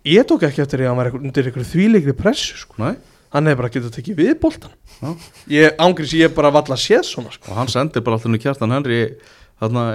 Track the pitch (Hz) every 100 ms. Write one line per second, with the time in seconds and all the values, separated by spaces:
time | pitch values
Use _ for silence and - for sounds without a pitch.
0 | 143 190 262 320 151 143 139 135 127 123
1 | 123 127 139 139 127 127 113 165 214 214
2 | 139 135 208 285 - - - - 117 269
3 | _ _ _ 143 156 127 120 131 117 -
4 | 139 175 202 320 320 - - _ - -
5 | 147 165 - - - 147 156 156 175 170
6 | 139 160 160 156 147 147 147 127 - 240
7 | - - 110 - - 101 117 123 156 120
8 | 117 110 117 113 139 135 113 135 135 117
9 | 110 - - - - _ 113 120 117